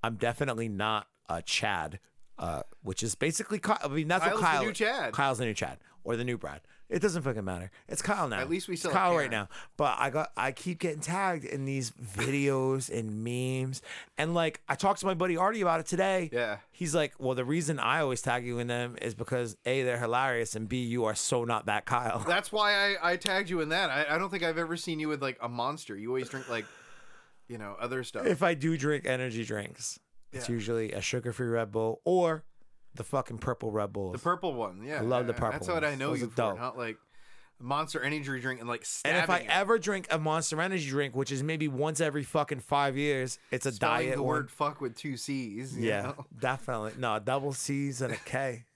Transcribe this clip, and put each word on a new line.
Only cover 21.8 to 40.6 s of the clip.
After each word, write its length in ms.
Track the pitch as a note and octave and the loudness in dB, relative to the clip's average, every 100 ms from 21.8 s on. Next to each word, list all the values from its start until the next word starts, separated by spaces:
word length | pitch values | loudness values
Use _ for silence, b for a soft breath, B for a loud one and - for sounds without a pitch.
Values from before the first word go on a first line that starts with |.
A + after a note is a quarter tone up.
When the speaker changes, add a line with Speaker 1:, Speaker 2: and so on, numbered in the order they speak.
| - | 2
Speaker 1:
Kyle." 320 | B2 A#2+ G#2 | 0 2 0
<laughs> 80 | D#3+ | 2
Speaker 2:
That's 240 | F3 G3+ | 0 2
why 440 | G#3+ G#3 G3+ G3+ G3 | 2 4 4 2 2
I, 120 | E3 | 2
I 40 | F3+ | 4
tagged 320 | - F#3+ G3 | 4 2 2
you 140 | F3+ | 0
in 80 | D#3 | 2
that. 180 | E3 F3+ | 2 2
I, 280 | C3+ D3 D#3+ | 2 2 2
I 20 | |
don't 100 | F#3+ | 0
think 140 | F#3+ | 0
I've 160 | E3 D#3+ | 0 0
ever 180 | E3+ E3+ | 0 -2
seen 240 | F3 D#3+ | -2 -2
you 80 | D#3 | 0
with, 140 | D3+ | 0
like, 160 | C3+ B2+ | -2 -4
a 80 | A#2 | -6
Monster. 480 | A#2+ B2 D#3 - G2+ | -2 -2 -2 -8 -8
You 120 | A2 | -2
always 200 | C3 B2+ | -2 -2
drink, 220 | C3+ A#2+ | -8 -4
like, 160 | A#2 G#2+ B B B B B B B - | -4 -4 B B B B B B B -14
you 80 | A#2 | -10
know, 180 | G#2 G2+ | -8 -6
other 240 | A#2+ C3 | -4 -4
stuff. 220 | A#2+ - B3 | -4 -2 0
Speaker 1:
If 160 | E3 | 2
I 100 | F3 | 2
do 240 | E3 D#3 E3 | 2 0 0
drink 300 | C#3+ D3 - | 0 0 0
energy 380 | B2+ B2+ A2+ A2 | 0 -2 -4 -4
drinks, 520 | G#2+ G2+ - - - _ - - | -4 -6 -8 -10 -10 _ -20 -12
it's 160 | C3 A#2+ | -8 -2
Speaker 2:
Yeah. 40 | A#2+ | -2
Speaker 1:
usually 360 | G#2 A#2 A2 | 0 0 -2
a 80 | G2+ | -2
sugar-free 460 | - B2+ A#2+ A#2 B2 | -2 -2 -2 -2 2
Red 240 | A#2 A2+ | 2 2
Bull 300 | A2 A2+ A2+ | 2 0 0
or 400 | - F#3 F3 D#3 - - - - - | 4 4 4 2 -6 -18 -20 -20 -18
the 100 | - | -10
fucking 340 | A2+ C#3 - A#2 | -2 -2 -2 -4
purple 320 | - A#2+ A2+ | -2 -2 -2
Red 200 | G#2+ G#2 | 0 -2
Bulls. 180 | G#2 F#2+ | -2 -6
Speaker 2:
The 60 | F2+ | -2
purple 340 | - F3 F3+ | 0 2 0
one, 300 | B2+ G#2+ F#2 | -2 -4 -6
yeah. 140 | A#2 D3+ | -8 -2
Speaker 1:
I 20 | |
love 260 | A2+ B2 A#2+ | 2 2 2
the 60 | |
Speaker 2:
Yeah, 60 | A2+ | 0
Speaker 1:
purple 140 | A2+ | 0
Speaker 2:
that's 140 | C#3+ F3+ | 0 -2
what 140 | E3 | 0
I 60 | D3+ | 0
Speaker 1:
ones. 100 | C#3 | 0
Speaker 2:
know 120 | C#3 | -2
Speaker 1:
Those 100 | D#3+ | 0
Speaker 2:
you 60 | A#2+ | -2
Speaker 1:
are 40 | |
Speaker 2:
for, 60 | A#2 | 2
Speaker 1:
dope. 220 | A2 G2 | 2 0
Speaker 2:
not, 180 | B2 A#2+ | -4 -4
like, 220 | A#2 A2 _ b b b b _ | -6 -8 _ b b b b _
Monster 440 | B2 D3 D#3 D3+ | -2 -2 0 -2
energy 360 | C3 D3+ C#3 C3 | 0 -2 -2 -4
drink 220 | B2+ B2+ | -2 -4
and, 80 | A#2 | -4
like, 160 | A#2+ - - C#3 | -4 -4 -2 2
Speaker 1:
And 100 | F3+ | 4
if 140 | E3 | 4
I 80 | F3+ | 2
Speaker 2:
stabbing 80 | A2+ | 4
it. 40 | |
Speaker 1:
ever 280 | F3 G3 A3+ | 2 4 2
drink 280 | F3 G3 F3 | 2 -2 2
a 80 | D#3+ | 2
Monster 420 | D#3 D#3+ D#3 D#3 | 4 2 0 0